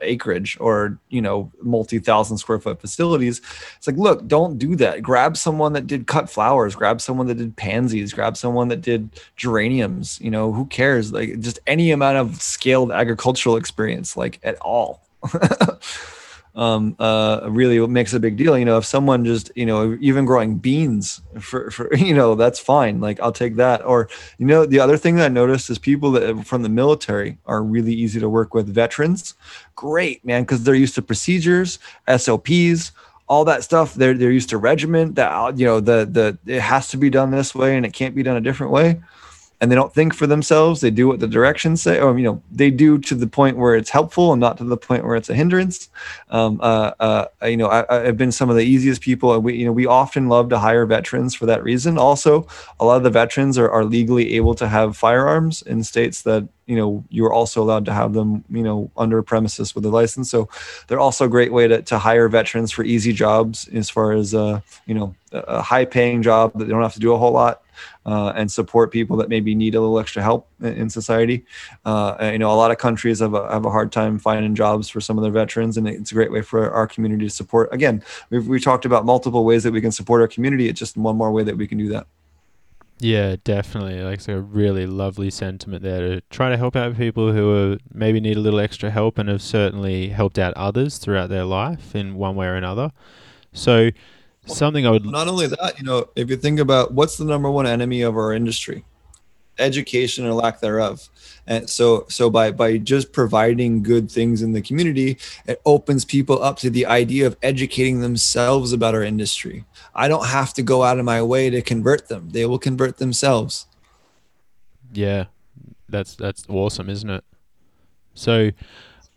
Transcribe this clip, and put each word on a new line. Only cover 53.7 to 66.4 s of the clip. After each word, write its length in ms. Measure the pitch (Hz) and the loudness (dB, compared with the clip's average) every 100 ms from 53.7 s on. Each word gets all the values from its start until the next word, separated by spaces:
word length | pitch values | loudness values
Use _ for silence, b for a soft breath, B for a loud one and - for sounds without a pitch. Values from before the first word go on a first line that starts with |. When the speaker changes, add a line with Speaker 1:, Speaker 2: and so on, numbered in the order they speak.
Speaker 1:
are 140 | 113 107 | 2 2
legally 480 | 117 117 123 110 | 0 2 2 2
able 200 | 113 117 113 | 2 2 2
to 120 | 110 | 0
have 300 | 110 107 107 | 2 0 2
firearms 640 | 117 123 139 160 160 160 | 2 4 4 2 0 -4
in 240 | - 113 110 | -6 -4 -2
states 380 | 117 117 - | 0 -2 -2
that, 220 | 110 110 101 _ - | 0 0 -2 _ -4
you 100 | 113 | -2
know, 280 | 104 104 - | -2 -4 -6
you're 220 | 113 113 | 0 2
also 300 | 113 113 113 | 2 0 0
allowed 240 | 110 107 104 | 0 0 -2
to 80 | |
have 180 | 107 113 | -2 -2
them, 300 | 107 107 107 - | 0 0 -2 -6
you 140 | 117 | -4
know, 280 | 113 104 - - | -2 -4 -6 -4
under 240 | 113 113 | 0 0
premises 520 | 110 113 110 - 107 | 0 0 -2 -4 -8
with 120 | - 104 | -4 0
a 40 | |
license. 400 | 113 117 - 123 | 2 2 -2 -2
So 200 | 117 104 B B B - | -2 -2 B B B -4
they're 120 | 131 | 0
also 260 | 135 - 127 | 2 2 2
a 40 | |
great 240 | 123 120 | 4 4
way 160 | 120 117 | 4 4
to, 120 | 113 | 4
to 160 | - 110 | 0 0
hire 280 | 110 117 113 | 4 4 6
veterans 440 | 113 110 117 113 | 4 2 -2 -4
for 120 | - | -4
easy 300 | 113 117 113 | -2 0 0
jobs 560 | 104 107 110 113 110 - | 0 2 2 0 -4 -8
as 200 | 110 104 | -6 -4
far 220 | 110 107 | -2 0
as, 220 | 107 101 | 0 0
uh, 260 | 110 107 104 b b - | 0 -2 -4 b b -6
you 60 | |
know, 220 | 110 98 87 _ | -6 -6 -10 _
a, 80 | 67 | -12
a 220 | - 120 | -6 -6
high 240 | - 127 127 | 0 0 2
paying 360 | 127 120 120 | 2 2 2
job 300 | 113 113 | 2 4